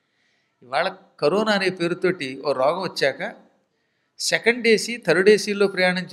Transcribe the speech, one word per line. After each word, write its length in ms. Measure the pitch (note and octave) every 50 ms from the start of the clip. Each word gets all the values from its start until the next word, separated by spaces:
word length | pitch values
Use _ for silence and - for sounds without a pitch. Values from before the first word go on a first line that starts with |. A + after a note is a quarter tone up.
| _ _ _ _ _ _ _ _ _ _ _ _ _
ఇవాళ 320 | A#2+ B2+ D3 E3+ F#3+ F#3 - - _ _ -
కరోనా 320 | D3+ D3 E3+ G3+ A3 A3 G#3
అనే 160 | G3 F#3+ F#3
పేరుతోటి 760 | F3+ F#3 E3+ E3+ F3 F3 - F3+ E3+ - C#3+ C3 C3 C#3 C3+
ఓ 60 | D3+ C3+
రోగం 300 | B2+ C3 C#3+ E3 F3+ F#3
వచ్చాక 520 | E3 - - D#3 C#3 C3 - F3+ A3 - - _ _ _ _ _ _ _ _ _ _ _ _ _ _ _ _
సెకండ్ 500 | - - E3+ D#3+ - A3+ A#3+ B3 G#3+ A#3
ఏసీ, 280 | A3 G3 - - A#3
థర్డ్ 320 | A#3+ - F3 D#3 E3+ F#3+ G3+
ఏసీలో 380 | G#3+ G3 G3+ G#3+ G3+ G3+ G3+
ప్రయాణం 400 | F#3+ F#3 F3+ F#3 F#3 F3+ F#3 F3 D#3